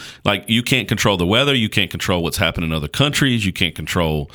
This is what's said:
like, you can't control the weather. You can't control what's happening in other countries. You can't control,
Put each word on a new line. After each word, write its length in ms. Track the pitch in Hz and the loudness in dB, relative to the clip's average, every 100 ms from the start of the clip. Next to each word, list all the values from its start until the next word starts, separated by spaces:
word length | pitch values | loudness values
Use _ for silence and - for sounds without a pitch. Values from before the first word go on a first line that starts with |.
| - - 101 | -14 -6 -2
like, 200 | 101 - | -2 0
you 140 | 113 | -2
can't 240 | 120 127 - | 2 0 0
control 300 | 107 107 95 | 0 2 2
the 80 | 87 | 2
weather. 260 | 110 143 | 2 2
You 160 | 135 107 | 2 0
can't 220 | - 95 | 0 -2
control 320 | 92 - 90 | -2 -2 0
what's 140 | 82 - | 0 0
happening 340 | 82 82 82 | 0 0 -2
in 40 | 80 | -2
other 120 | 71 | -2
countries. 580 | - 143 135 139 117 92 | 0 0 2 2 2 -2
You 80 | |
can't 220 | - 87 - | 0 -2 -2
control, 560 | 76 92 82 76 73 | -4 0 2 0 -4